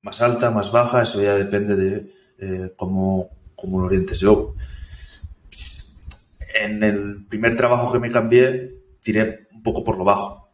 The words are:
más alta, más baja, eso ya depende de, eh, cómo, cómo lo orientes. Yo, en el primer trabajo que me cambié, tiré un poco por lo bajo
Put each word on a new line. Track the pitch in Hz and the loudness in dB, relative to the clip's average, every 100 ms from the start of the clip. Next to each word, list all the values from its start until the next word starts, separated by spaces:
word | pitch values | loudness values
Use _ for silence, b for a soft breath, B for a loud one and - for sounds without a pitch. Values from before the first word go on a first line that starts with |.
más | 101 - | -12 0
alta, | 120 120 120 | 0 2 0
más | 110 101 | 0 2
baja, | 117 120 123 | 2 4 2
eso | 117 104 | 2 2
ya | 101 101 | 2 2
depende | 98 104 104 98 | 2 -2 0 2
de, | 95 101 - B B _ | 0 -2 -8 B B _
eh, | 98 92 92 - | -8 -6 -8 -8
cómo, | 92 95 95 95 90 - - - | -4 0 0 0 -4 -12 -20 -14
cómo | 92 92 | -6 -2
lo | 92 | 0
orientes. | 196 175 - | 0 0 0
Yo, | 98 107 - - B B B B B B B - - - - - - - - - _ _ - 110 | 4 4 2 -10 B B B B B B B -20 -20 -16 -16 -16 -20 -20 -20 -20 _ _ -6 -4
en | 104 104 | -4 0
el | 107 101 101 101 - | 0 0 -6 -12 -10
primer | 107 117 117 | 0 0 2
trabajo | 120 123 120 | 2 2 2
que | 120 | -2
me | 117 | 0
cambié, | 120 113 120 127 131 - - _ _ | 0 4 6 6 2 -8 -18 _ _
tiré | - 107 110 - _ | -2 0 0 -4 _
un | - | -8
poco | 113 110 | -4 -4
por | - 95 | -4 0
lo | |
bajo | 92 95 - - _ | 2 2 -2 -14 _